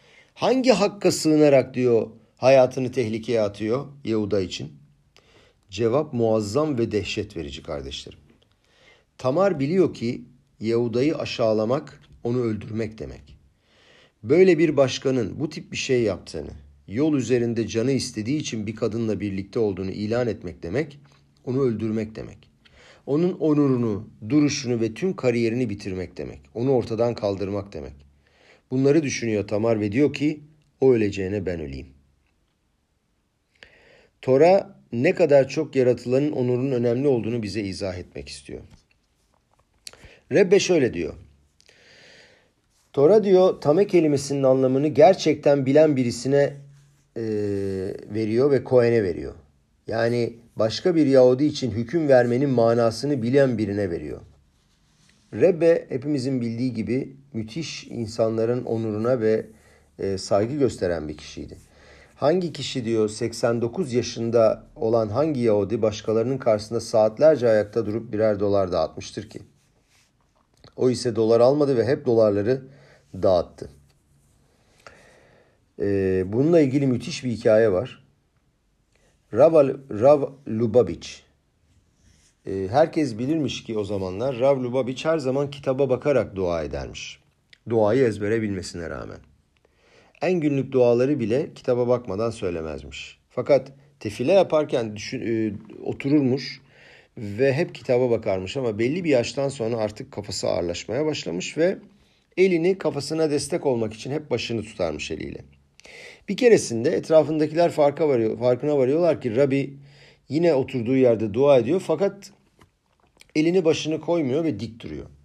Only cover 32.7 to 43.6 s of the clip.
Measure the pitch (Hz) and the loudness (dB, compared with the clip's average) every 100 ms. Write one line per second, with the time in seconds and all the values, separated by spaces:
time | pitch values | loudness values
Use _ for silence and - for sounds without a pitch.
32.7 | _ _ _ _ _ _ _ _ _ - | _ _ _ _ _ _ _ _ _ -20
33.7 | _ _ _ _ _ - 131 170 196 - | _ _ _ _ _ 2 6 6 6 2
34.7 | - _ 117 147 185 160 139 127 160 139 | -12 _ -2 0 2 4 4 4 -2 -2
35.7 | 135 123 120 123 131 147 - 123 123 139 | 0 2 0 0 0 0 -2 -2 -2 -2
36.7 | 123 120 120 143 123 110 120 104 101 98 | -2 0 0 0 0 -2 -6 -6 -6 -8
37.7 | 85 98 90 85 76 71 - - 62 - | -6 -8 -8 -12 -16 -16 -18 -16 -16 -16
38.7 | - _ _ _ _ _ _ _ _ _ | -20 _ _ _ _ _ _ _ _ _
39.7 | _ - - - - - 143 196 190 - | _ -20 -20 -20 -20 0 2 4 4 4
40.7 | 175 117 82 76 - - _ _ _ _ | 2 2 -2 -6 -10 -20 _ _ _ _
41.7 | _ _ - - - - _ _ _ _ | _ _ -20 -20 -20 -20 _ _ _ _
42.7 | _ _ - 147 214 202 185 185 - | _ _ 2 6 6 6 6 6 2